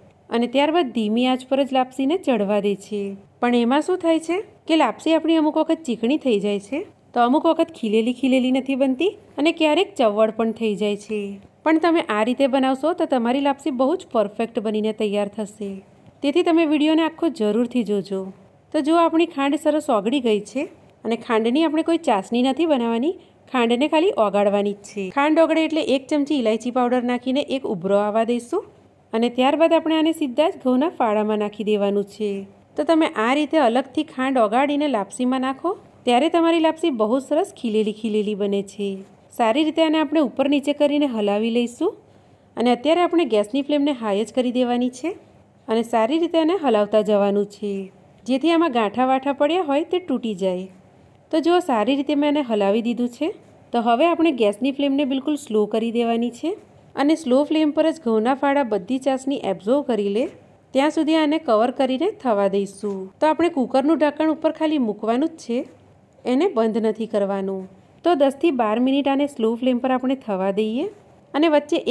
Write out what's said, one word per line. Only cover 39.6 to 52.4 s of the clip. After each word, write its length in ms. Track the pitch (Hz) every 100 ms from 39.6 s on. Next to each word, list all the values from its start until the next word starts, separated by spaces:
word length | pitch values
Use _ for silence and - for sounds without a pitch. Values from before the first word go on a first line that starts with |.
| 311
રીતે 120 | 330 320
આને 120 | 311
આપણે 240 | 294 320 254
ઉપર 180 | - 277
નીચે 200 | 285 285 294
કરીને 280 | 294 294 285 220
હલાવી 380 | 202 208 226 233
લઈશું. 340 | 240 - 349 - - - _ _ _ -
અને 120 | 240 240
અત્યારે 260 | 285 330 349
આપણે 200 | 339 277
ગેસની 320 | 214 208 277 285
ફ્લેમને 260 | 294 285 254
હાઈ 240 | 220 202 226
જ 120 | -
કરી 160 | 247 240
દેવાની 340 | 240 240 247 254
છે 120 | 320 - - - _ _ -
અને 160 | 226 233
સારી 280 | 233 220 320
રીતે 140 | 339 330
આને 160 | 311 381
હલાવતા 400 | 277 214 208 214 208
જવાનું 380 | 202 202 202 202 -
છે, 160 | 208 196 185 - - _ -
જેથી 240 | 262 311
આમાં 200 | 330 339 240
ગાંઠા 300 | 202 220 262
વાઠા 240 | 262 277 277
પડ્યા 260 | 294 349 311
હોય 200 | 277 330
તે 80 | 359 359
તૂટી 300 | 247 233 185
જાય. 240 | 190 180 190 - - - - _ -
તો 120 | 311 302
જુઓ, 140 | 349 339
સારી 280 | 233 208 277
રીતે 160 | 285 294
મેં 140 | 294
આને 180 | 285